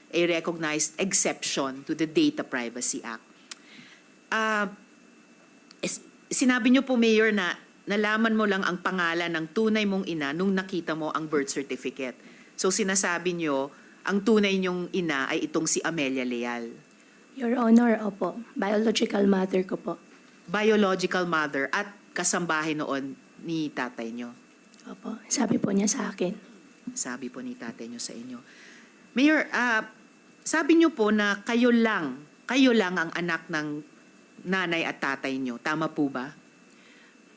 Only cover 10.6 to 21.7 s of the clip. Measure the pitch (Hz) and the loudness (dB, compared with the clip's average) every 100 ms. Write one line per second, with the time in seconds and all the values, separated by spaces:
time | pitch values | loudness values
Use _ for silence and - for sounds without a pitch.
10.6 | 185 180 165 156 156 147 156 151 139 - | -2 -6 -4 -4 -4 -4 -2 0 0 -4
11.6 | 135 127 - 127 127 - - - - - | -6 -6 -8 -8 -8 -10 -18 -20 -14 -2
12.6 | 190 - 190 190 190 170 175 170 160 139 | 2 2 2 2 2 0 -2 -2 0 0
13.6 | 135 - - - - 196 196 220 202 196 | -2 -8 -20 -10 -2 0 4 6 4 2
14.6 | 185 180 175 190 170 139 135 156 151 165 | 0 -2 -2 -2 0 0 0 -2 -2 0
15.6 | 156 - 156 165 135 131 127 120 120 120 | 0 0 0 -2 -2 -2 -2 -4 -4 -6
16.6 | 117 123 - - - - - - 240 254 | -8 -14 -20 -20 -20 -20 -20 -6 -2 2
17.6 | 226 226 240 214 214 196 180 - 226 - | 6 6 6 2 -2 -4 -6 -6 -10 -6
18.6 | 196 214 220 214 226 208 202 190 185 190 | -2 0 0 0 -2 2 2 2 2 -2
19.6 | 190 180 - 170 - - - - - 190 | -2 -6 -8 -10 -14 -20 -20 -20 -6 0
20.6 | 214 214 196 185 175 185 175 160 151 147 | 2 4 4 2 0 0 0 0 0 -2
21.6 | 139 | -2